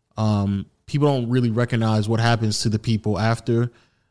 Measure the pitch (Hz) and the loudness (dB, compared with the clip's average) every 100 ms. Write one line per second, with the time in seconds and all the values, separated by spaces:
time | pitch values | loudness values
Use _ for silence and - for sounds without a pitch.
0 | _ - 110 104 101 98 95 _ - 147 | _ -4 0 0 0 -2 -6 _ -6 0
1 | 147 135 117 127 123 113 120 120 110 110 | 2 2 0 0 0 0 0 0 0 0
2 | 107 113 117 117 110 104 120 107 - 110 | 0 0 2 2 0 -2 -2 -2 0 -2
3 | 107 98 110 117 - 117 120 - _ _ | -2 -2 0 -2 0 0 0 -6 _ _
4 | _ | _